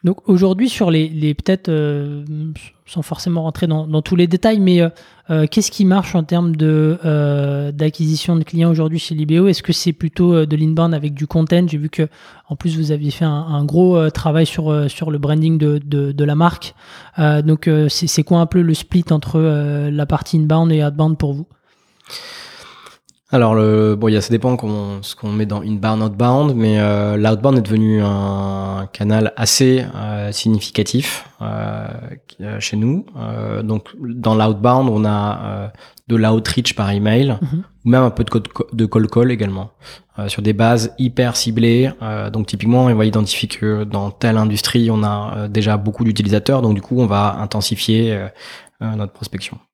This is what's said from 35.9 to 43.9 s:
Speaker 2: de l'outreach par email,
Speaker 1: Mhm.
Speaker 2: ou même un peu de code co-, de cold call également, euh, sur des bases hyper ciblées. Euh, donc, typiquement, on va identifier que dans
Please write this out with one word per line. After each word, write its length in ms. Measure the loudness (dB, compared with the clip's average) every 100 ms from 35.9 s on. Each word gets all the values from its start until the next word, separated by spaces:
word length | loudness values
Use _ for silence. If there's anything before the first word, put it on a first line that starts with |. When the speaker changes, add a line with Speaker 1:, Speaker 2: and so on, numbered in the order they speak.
| _ -2
Speaker 2:
de 80 |
l'outreach 640 | 2 2 2 0 -2 -2 -2
par 120 | -2
email, 440 | 0 2 2 2 0
Speaker 1:
Mhm. 220 | -2 -4 -8 _
Speaker 2:
ou 40 | 2
même 140 | 4
un 80 | 4
peu 120 | 0
de 80 | -2
code 160 | -2 -4
co-, 220 | -8 -8
de 140 | -2 0
cold 240 | 2 2
call 220 | 2 2
également, 400 | 0 -4 -4 -10 _ -20 -20 _ -10
euh, 80 | -8
sur 120 | -2
des 120 | -2
bases 420 | 2 2 2 0 -2
hyper 380 | -2 0 -2 0
ciblées. 540 | -2 2 4 4 2 -2
Euh, 280 | -10 -8 -6
donc, 160 | -4 -4
typiquement, 380 | -2 2 4
on 100 | 4
va 120 | 4 2
identifier 420 | 2 -2 -2 -6
que 340 | -4 -4 -2
dans 300 | -4